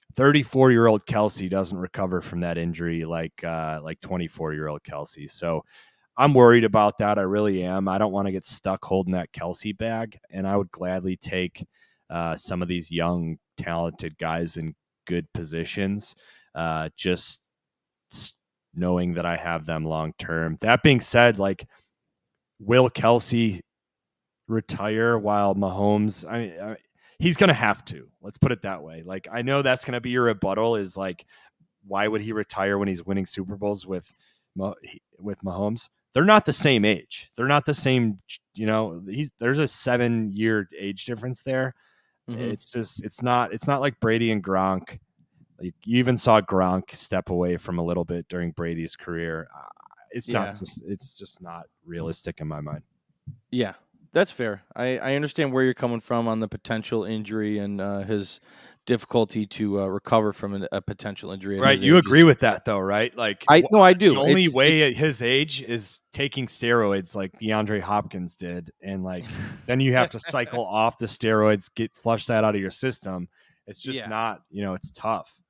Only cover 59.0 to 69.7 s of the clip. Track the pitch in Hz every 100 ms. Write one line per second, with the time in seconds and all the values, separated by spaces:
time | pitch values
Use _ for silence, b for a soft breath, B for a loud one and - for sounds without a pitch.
59 | - 120 110 110 101 - 104 98 95 98
60 | - 117 107 - 101 98 95 98 - 98
61 | 107 98 92 95 98 98 135 139 139 180
62 | 117 143 165 131 117 98 - 101 95 104
63 | 120 120 110 98 - 156 - 214 185 185
64 | 196 135 139 175 175 131 147 156 143 120
65 | 156 120 120 135 156 135 117 117 98 -
66 | _ - 139 139 120 - 120 120 104 98
67 | 87 101 95 - 110 107 107 104 92 104
68 | 82 95 90 - 87 90 80 - 98 95
69 | 92 90 - - - - -